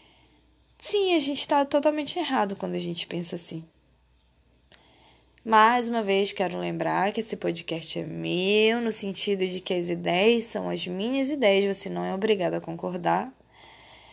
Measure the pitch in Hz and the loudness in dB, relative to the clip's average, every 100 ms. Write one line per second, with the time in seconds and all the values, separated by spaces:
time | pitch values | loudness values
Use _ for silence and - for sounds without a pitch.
0 | _ _ _ _ _ _ _ _ - 415 | _ _ _ _ _ _ _ _ -2 0
1 | 381 339 269 285 - 285 277 294 302 302 | 4 2 2 -2 2 2 4 4 2 0
2 | 285 359 294 254 202 196 185 175 175 170 | -2 -4 0 0 0 -2 -4 -4 -4 -6
3 | - 170 175 175 - 165 165 _ _ _ | -6 -6 -6 -6 -8 -10 -12 _ _ _
4 | _ _ _ _ _ _ _ - _ _ | _ _ _ _ _ _ _ -20 _ _
5 | _ _ _ _ 220 220 220 247 233 233 | _ _ _ _ 4 6 8 4 0 -2
6 | 202 196 202 - 180 180 175 170 160 160 | 2 2 2 0 -4 -2 -4 -2 -2 0
7 | 190 220 208 190 175 170 - 165 160 175 | 0 -2 -4 -2 -4 -4 -6 -8 -6 -6
8 | 160 165 165 170 185 214 220 233 233 208 | -6 -6 -4 -2 2 4 4 2 0 -2
9 | 196 180 - 196 190 180 - 180 175 175 | -2 -2 -2 0 -2 -4 -2 -2 -2 -4
10 | 170 175 214 233 226 202 180 175 175 180 | 0 4 4 4 2 -2 -2 -4 -6 -4
11 | 220 269 269 294 220 196 202 196 190 175 | -2 -2 -2 2 4 4 2 -2 -4 -4
12 | 180 190 220 202 165 170 170 170 180 180 | -4 -2 0 0 0 -2 -6 -8 -6 -4
13 | 170 175 247 - _ - - - - - | 0 0 -2 -12 _ -20 -20 -20 -20 -20
14 | - | -20